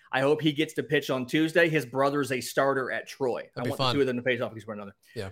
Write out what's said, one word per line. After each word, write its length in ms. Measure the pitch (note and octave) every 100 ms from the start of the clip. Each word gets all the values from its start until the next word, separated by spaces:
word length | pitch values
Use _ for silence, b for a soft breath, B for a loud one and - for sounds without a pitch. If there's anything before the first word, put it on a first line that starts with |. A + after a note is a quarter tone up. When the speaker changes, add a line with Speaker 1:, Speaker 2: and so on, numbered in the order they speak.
| B
Speaker 1:
I 100 | B2+
hope 200 | C#3 D3+
he 100 | D#3
gets 220 | C#3+ D#3 -
to 80 |
pitch 260 | B2 D3 C#3+
on 160 | C3 B2
Tuesday. 440 | D#3 D#3+ E3+ E3+
His 160 | D3+ B2
brother's 460 | C3 C#3 D3 B2+
a 100 | C3
starter 500 | A#2+ - C#3 C3+ B2
at 160 | A2 -
Troy. 420 | - C3 F2+ - -
Speaker 2:
That'd 40 |
Speaker 1:
I 40 |
Speaker 2:
be 60 | A#2+
Speaker 1:
want 80 | A#2
Speaker 2:
fun. 100 | C3
Speaker 1:
the 80 | C3
two 40 |
of 60 | C3
them 100 | A#2+
to 60 |
face 180 | C3 A#2+
off 100 | A#2
against 160 | A2+ G#2
one 100 | G#2
another. 180 | G2+ - b A#2
Speaker 2:
Yeah. 140 | F#2+